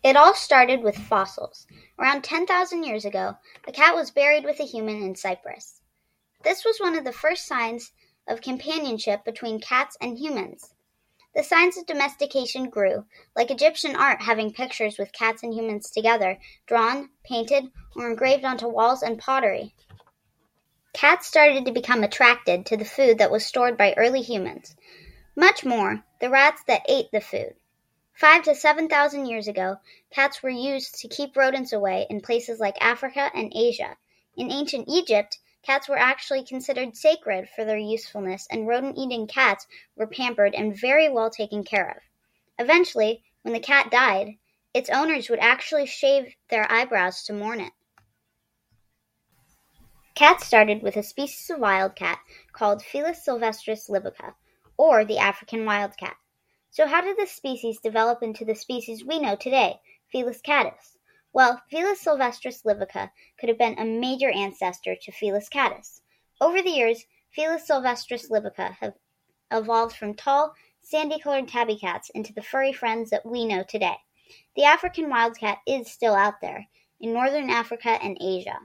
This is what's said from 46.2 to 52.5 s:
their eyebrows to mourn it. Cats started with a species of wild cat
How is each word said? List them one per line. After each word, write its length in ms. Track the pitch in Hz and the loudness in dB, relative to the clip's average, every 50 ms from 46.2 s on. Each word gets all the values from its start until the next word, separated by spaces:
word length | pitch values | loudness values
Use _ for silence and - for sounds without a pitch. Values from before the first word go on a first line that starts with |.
| 254 240 - _ _ _ | 2 -2 -14 _ _ _
their 240 | 233 220 214 - 226 | -2 -2 0 2 2
eyebrows 500 | 226 254 254 247 196 180 185 - - - | 0 0 2 0 0 0 0 -2 -6 -12
to 100 | - 208 | -10 -10
mourn 260 | 208 202 214 233 226 | -8 -6 -6 -6 -8
it. 120 | 185 - _ _ _ _ _ _ _ _ _ _ _ _ _ _ _ _ _ _ _ _ _ _ _ _ _ _ _ _ _ _ _ _ _ _ _ _ _ _ _ _ _ _ _ _ _ _ _ _ _ | -10 -12 _ _ _ _ _ _ _ _ _ _ _ _ _ _ _ _ _ _ _ _ _ _ _ _ _ _ _ _ _ _ _ _ _ _ _ _ _ _ _ _ _ _ _ _ _ _ _ _ _
Cats 320 | - 294 302 359 - - | 6 8 8 8 6 2
started 360 | - - 220 214 214 208 214 214 | 4 6 6 6 6 2 -2 -2
with 140 | 202 202 | -6 -6
a 60 | 214 208 | -6 -8
species 480 | - - - 277 285 - - - - | -8 -8 -8 -8 -8 -8 -14 -10 -10
of 100 | 349 302 | -6 -2
wild 340 | 233 202 196 190 190 196 - | 0 0 2 2 0 -2 -4
cat 260 | - 190 170 175 - _ _ - - _ _ | -6 -6 -6 -6 -8 _ _ -20 -20 _ _